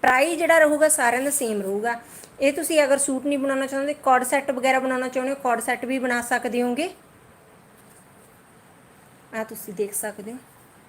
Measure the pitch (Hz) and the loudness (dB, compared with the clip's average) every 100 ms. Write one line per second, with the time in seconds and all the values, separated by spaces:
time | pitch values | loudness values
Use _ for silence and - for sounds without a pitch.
0 | - 254 302 320 330 330 311 294 311 294 | 2 4 2 0 4 6 6 6 4 4
1 | 240 247 277 277 240 208 190 202 233 233 | 2 2 0 -2 -2 -4 -2 -4 -4 -6
2 | - - - - 277 285 302 320 277 277 | -10 -20 -18 -2 0 0 0 2 4 2
3 | 277 262 277 285 277 269 269 269 285 285 | 0 -2 -2 -2 -2 -2 -2 -4 -4 -2
4 | - 254 254 294 277 262 254 262 262 254 | 2 2 2 -2 0 0 2 2 0 -2
5 | 254 254 254 277 254 226 226 240 240 262 | -4 -4 -4 -4 -2 -2 -2 -4 -2 -4
6 | 247 240 233 247 240 240 247 240 359 - | -2 -2 -2 -4 -2 -2 -2 -2 -6 -8
7 | - - - - - - - - - - | -20 -20 -20 -20 -20 -20 -20 -20 -20 -20
8 | - - - - _ - _ - - - | -20 -20 -20 -20 _ -20 _ -20 -20 -20
9 | - - - 226 220 220 - 185 208 - | -20 -20 -14 -10 -10 -12 -12 -6 -6 -6
10 | 214 208 202 254 - - - - | -8 -10 -14 -16 -18 -20 -20 -20